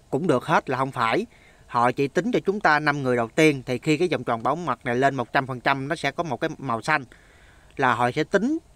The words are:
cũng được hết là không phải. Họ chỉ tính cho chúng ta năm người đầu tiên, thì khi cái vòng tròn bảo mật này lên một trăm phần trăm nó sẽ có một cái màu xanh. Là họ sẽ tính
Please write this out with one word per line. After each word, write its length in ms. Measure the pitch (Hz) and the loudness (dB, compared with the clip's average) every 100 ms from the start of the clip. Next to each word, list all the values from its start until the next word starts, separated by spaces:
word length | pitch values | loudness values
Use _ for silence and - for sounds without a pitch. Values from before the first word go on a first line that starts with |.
| _ | _
cũng 160 | 135 170 | -2 2
được 180 | 123 | 0
hết 260 | - 185 - | 2 0 0
là 80 | 127 | -2
không 140 | 135 | -2
phải. 340 | 131 113 135 233 - - - - | 0 0 0 -4 -12 -20 -20 -4
Họ 260 | 120 120 | 2 2
chỉ 160 | - 139 | 2 0
tính 240 | 180 214 | 0 0
cho 60 | 180 190 | 0 0
chúng 140 | 208 | 0
ta 180 | 175 147 | 2 4
năm 240 | 151 143 | 2 0
người 140 | 127 123 | 0 0
đầu 120 | 113 | 0
tiên, 340 | - 156 135 127 | 4 4 2 -4
thì 120 | 123 | -4
khi 180 | 156 151 | 0 0
cái 120 | 180 | 0
vòng 120 | 151 | -2
tròn 180 | 127 113 | -2 -2
bảo 140 | 123 160 | 0 -2
mật 280 | 165 120 | -4 -4
này 100 | 123 | -2
lên 200 | 120 139 | 2 2
một 180 | 135 117 | 0 -2
trăm 140 | 143 131 | -2 -2
phần 140 | 127 | -4
trăm 280 | 139 135 139 | -2 -2 -4
nó 80 | 165 | -4
sẽ 140 | 139 | -4
có 120 | 151 | -4
một 180 | 170 120 | -6 -4
cái 100 | 160 - | -6 -6
màu 240 | 135 113 | -6 -4
xanh. 220 | 156 151 123 - - - - - - - | -2 -2 -4 -20 -20 -20 -20 -20 -16 -2
Là 180 | 131 | 0
họ 160 | 117 123 | 2 0
sẽ 140 | 151 | 0
tính 340 | 151 196 240 320 - | 0 0 0 -2 -6